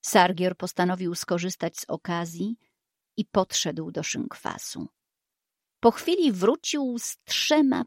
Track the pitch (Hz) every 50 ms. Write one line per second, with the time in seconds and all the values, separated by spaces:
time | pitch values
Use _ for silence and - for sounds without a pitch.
0 | - - - 214 180 180 185 165 180 180 180 _ - 175 - - 180 180 185 180
1 | 185 175 175 - - - 185 175 170 185 185 - - 170 _ - - _ - 175
2 | _ - 175 170 175 170 165 170 185 208 233 _ _ _ _ _ _ _ _ _
3 | _ _ _ - - _ _ 208 190 _ - - - 175 143 139 160 160 - -
4 | 151 - - - - - - - - - - - - - - - - - _ _
5 | _ _ _ _ _ _ _ _ _ _ _ _ _ _ _ _ - 233 233 -
6 | - - 349 403 349 294 208 185 180 208 277 - - - - 294 277 254 240 233
7 | - - - _ _ - - - - - 311 302 302 269 - 87 -